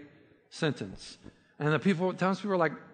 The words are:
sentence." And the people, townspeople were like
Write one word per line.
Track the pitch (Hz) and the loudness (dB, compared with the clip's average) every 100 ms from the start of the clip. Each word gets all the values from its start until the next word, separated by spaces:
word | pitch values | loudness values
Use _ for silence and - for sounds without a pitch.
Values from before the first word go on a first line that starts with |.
| - - - _ _ | -6 -20 -20 _ _
sentence." | - 156 131 101 95 - - - - _ - | -2 0 0 -6 -10 -16 -20 -20 -20 _ -4
And | 151 | 0
the | 156 | 2
people, | 190 170 185 | 2 2 0
townspeople | 180 180 185 208 | 0 0 0 0
were | 190 | 2
like | 160 127 - | 2 0 -14